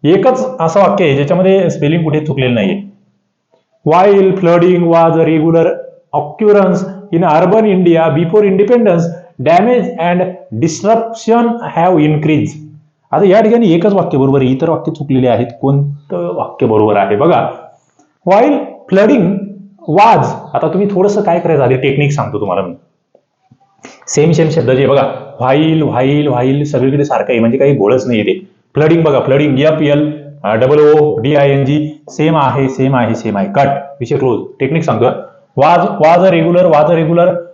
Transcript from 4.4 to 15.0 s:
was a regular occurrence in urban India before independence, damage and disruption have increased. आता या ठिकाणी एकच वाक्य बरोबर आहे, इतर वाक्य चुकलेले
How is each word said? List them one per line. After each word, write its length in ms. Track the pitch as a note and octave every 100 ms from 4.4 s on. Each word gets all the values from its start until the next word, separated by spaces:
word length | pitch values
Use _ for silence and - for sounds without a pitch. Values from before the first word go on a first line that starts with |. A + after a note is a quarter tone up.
| F3 E3+ F3 F3+
was 340 | E3+ E3 E3 D#3+
a 60 | D#3
regular 400 | D#3+ D#3 E3 E3 - - - _ D3
occurrence 640 | - - G#3+ G#3 F#3+ - - - -
in 120 | E3
urban 400 | F3 D#3 F3 G#3+
India 380 | A3 F#3 F3 E3 D#3+ D3
before 260 | F3 G#3+
independence, 640 | G#3 F#3 G#3 A#3+ G#3+ E3+ E3+ - - _
damage 440 | B2+ E3+ G#3+ B3 - -
and 220 | E3+ F3+ F3 - - A2
disruption 840 | D#3+ D#3 F#3+ A3+ A3+ - - A#3 A#3 A3+ D#3 D#3
have 200 | E3+ F3+
increased. 580 | D3+ D3+ D#3 D3+ G#2 - - - _ _ _
आता 120 | C#3 G3
या 140 | G3
ठिकाणी 300 | G#3+ A#3 A3+
एकच 200 | E3 G#3
वाक्य 260 | G3 E3+ C#3+
बरोबर 220 | C3+ C#3
आहे, 100 | C3
इतर 180 | C3 E3
वाक्य 240 | D3+ -
चुकलेले 360 | -